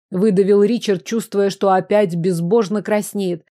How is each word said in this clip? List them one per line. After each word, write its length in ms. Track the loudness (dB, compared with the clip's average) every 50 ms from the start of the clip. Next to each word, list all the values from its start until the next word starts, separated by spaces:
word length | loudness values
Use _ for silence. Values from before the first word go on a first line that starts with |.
| _ -8
выдавил 540 | -4 0 0 2 2 2 4 4 4 4 4
Ричард, 400 | 2 2 0 -2 -2 -4 -4 -4
чувствуя, 460 | -6 -6 -6 -6 -4 -2 -2 0 0
что 200 | -2 0 0 2
опять 460 | 2 2 2 2 2 2 2 2 0
безбожно 680 | -2 -2 -2 -2 -2 -2 0 0 0 0 0 -2 -4
краснеет. 640 | -4 -2 -2 -2 -4 -4 -6 -6 -4 -4 -4 -6 _ _